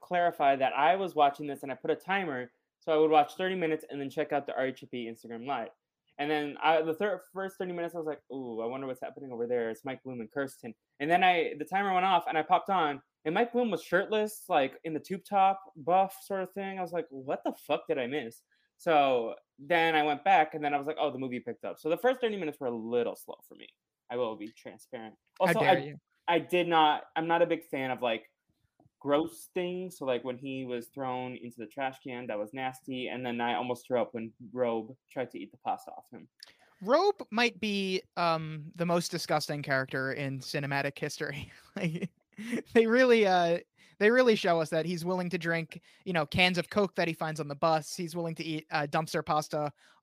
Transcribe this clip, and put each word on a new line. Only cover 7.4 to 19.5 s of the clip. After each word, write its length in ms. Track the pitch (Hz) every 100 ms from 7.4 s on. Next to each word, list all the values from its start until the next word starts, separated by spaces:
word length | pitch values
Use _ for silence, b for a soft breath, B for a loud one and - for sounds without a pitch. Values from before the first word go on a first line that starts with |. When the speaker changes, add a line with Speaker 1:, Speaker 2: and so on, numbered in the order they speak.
| 190 190
Speaker 1:
thirty 140 | 185
minutes, 220 | 175 170
I 40 | 170
was 80 | 156
like, 160 | 147 _
"Ooh, 280 | 135 127 113
I 40 | 113
wonder 200 | 131 135
what's 160 | 131
happening 300 | 131 131 135
over 140 | 120 120
there. 220 | 123 113
It's 140 | 110
Mike 180 | 139 127
Bloom 180 | 131 127
and 80 | 110
Kirsten." 420 | 143 135 - 123 110 _ _
And 120 | 147
then 120 | 175
I, 320 | 185 175 156 147
the 60 | 147
timer 260 | 190 202
went 140 | 185 185
off, 180 | 175 170
and 120 | 160
I 40 |
popped 280 | 151 180 -
on, 320 | 190 156 139 - _
and 100 | 156
Mike 180 | 180 240
Bloom 180 | 240 240
was 120 | 170
shirtless, 600 | - 175 190 214 214 - -
like, 320 | 165 135 -
in 100 | 160
the 60 | 156
tube 240 | - 190
top 380 | - 202 190 190 - -
buff 400 | 143 185 190 -
sort 200 | - 196
of 100 | 185
thing. 240 | 196 196 190
I 40 |
was 100 | 180
like, 140 | 170 160
"What 340 | 135 131 180
the 80 | -
fuck 340 | - - 156 -
did 120 | 147
I 80 | 123
miss?" 360 | 147 117 - _ _ _ _
So 560 | - 156 139 127 113 - _